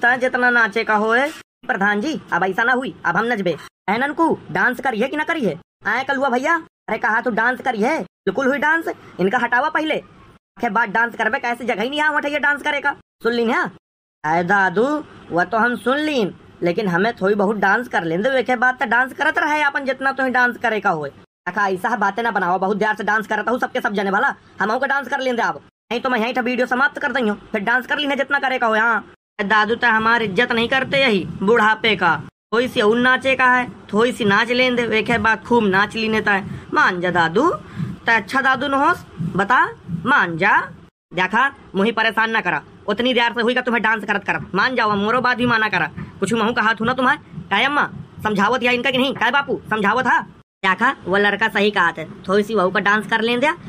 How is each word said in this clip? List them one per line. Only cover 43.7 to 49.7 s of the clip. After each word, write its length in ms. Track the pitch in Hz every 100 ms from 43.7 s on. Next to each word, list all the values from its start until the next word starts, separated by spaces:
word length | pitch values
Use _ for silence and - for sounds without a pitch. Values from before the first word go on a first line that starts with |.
| 233
डांस 200 | 220 220 202
करत 180 | 202
कर, 140 | 202 165 - 185
मान 200 | 240 247
जाओ, 200 | 214 202
मोरो 220 | 208 247
बात 160 | 247 240
भी 80 | 240
माना 220 | 226 214
करा। 200 | 185 147 - - -
कुछ 140 | 190
महू 200 | 226 214
कहा 200 | 247 214
थू 120 | 226 226
ना 80 |
तुम्हें, 240 | 254 262 285 - 175 -
काय 140 | 196 262
अम्मा 240 | 294 185 - - -
समझावत 400 | 214 202 202 254
या 80 | 247
इनका 200 | 247 226
कि 60 | 247
नहीं, 160 | 269 214
काय 160 | 226
बापू 280 | 285 277 185
समझावत 380 | -